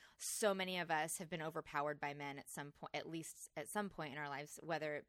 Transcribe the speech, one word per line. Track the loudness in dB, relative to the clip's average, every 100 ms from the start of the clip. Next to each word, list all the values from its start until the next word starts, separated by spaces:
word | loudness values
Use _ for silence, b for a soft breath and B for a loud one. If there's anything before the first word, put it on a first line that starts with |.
| B B
so | -4 4 6 6
many | 4 2
of | 4
us | 4 4 0
have | -2
been | -2
overpowered | 0 -2 0 2 2 2
by | -2 -2
men | -4 -4
at | -6
some | -6 -6
point, | -8 -6 -4
at | -2
least | -4 -6 -8 -10 -6
at | -2
some | 0 0
point | -2 -4
in | -2
our | -2
lives, | -2 -4 -6
whether, | -2 0 2 0